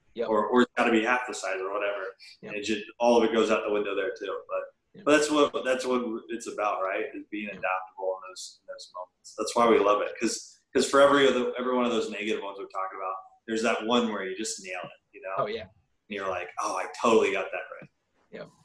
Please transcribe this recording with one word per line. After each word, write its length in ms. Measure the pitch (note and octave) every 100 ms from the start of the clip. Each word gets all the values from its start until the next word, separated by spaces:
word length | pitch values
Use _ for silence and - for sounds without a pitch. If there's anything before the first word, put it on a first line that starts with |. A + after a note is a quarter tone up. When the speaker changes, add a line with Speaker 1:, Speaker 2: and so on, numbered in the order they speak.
| _ A2+
Speaker 1:
Yep. 120 | A2
Speaker 2:
or, 180 | G#2+ G#2
or 160 | B2
it's 80 | A#2+ -
gotta 140 | A#2
be 120 | A2+
half 180 | A2+ B2 -
the 60 |
size 260 | G2+ F#2+ F#2+
or 100 | F#2+
whatever. 300 | G2+ G2+ G2+ F#2+ - - -
Speaker 1:
Yep. 100 | G#2
Speaker 2:
And 80 | G#2
it 20 |
just, 180 | G#2 G#2 - -
all 180 | A#2+ A#2
of 60 | A2
it 60 |
goes 160 | A2+ G#2+
out 100 | G#2+ G#2
the 40 |
window 220 | G#2 G2+ G2
there 160 | F#2+ -
too. 160 | G2 - -
But, 140 | F#2+ - _ _ -
Speaker 1:
Yep. 100 | C#3
Speaker 2:
but 60 | D3+
that's 120 | D3+
what, 220 | D3+ C#3+ G#2+ B2
that's 200 | B2+ B2+
what 160 | B2 A2 A2 -
it's 180 | A#2 G#2
about, 340 | G#2 G#2 F#2
right? 240 | F#2+ G#2 G#2+ G2+
Is 100 | G2
being 140 | G#2 G#2
Speaker 1:
Yep. 120 | F#2
Speaker 2:
adaptable 600 | F#2 F#2 - - F#2+ F#2
in 120 | F#2
those, 280 | F#2 - -
in 120 | -
those 180 | F#2 - F2+
moments. 400 | F#2 _ - -
That's 180 | G#2+ A#2
why 120 | A#2
we 80 | G2+
love 220 | G2+ G#2
it. 120 | - -
'Cause, 420 | A2+ - - - _
'cause 160 | C3 A#2+
for 100 | C#3
every 260 | C#3 C#3 C3
other, 260 | B2 A#2+ B2
every 160 | B2+ B2+
one 100 | A#2+
of 60 |
those 180 | A2+ A2
negative 320 | G2+ G#2+ G#2+
ones 160 | G2 G2
we're 60 | F#2+
talking 320 | F#2+ F#2+ F#2+
about, 160 | F#2+ F#2+ - _ -
there's 140 | A2
that 240 | A2+ G2+ A2
one 260 | A#2+ A2+
where 120 | G2+ F#2+
you 100 | F#2+
just 280 | A2 - F#2
nail 140 | F2+
it, 60 | F2 - _
you 80 | G2+
know? 120 | F#2+ G2
Speaker 1:
Oh, 80 | G#2
yeah. 160 | A2 A2 _ _ _ _
Speaker 2:
And 60 | G2+
you're 120 | F#2+
like, 220 | F2+ F2 -
"Oh, 120 | - F#3
I 120 | F#2 -
totally 340 | A#2+ A2 G2
got 120 | F#2+ F#2
that 100 | F2+ - -
right." 100 | - _ _ _ _
Speaker 1:
Yep. 180 | A2 - _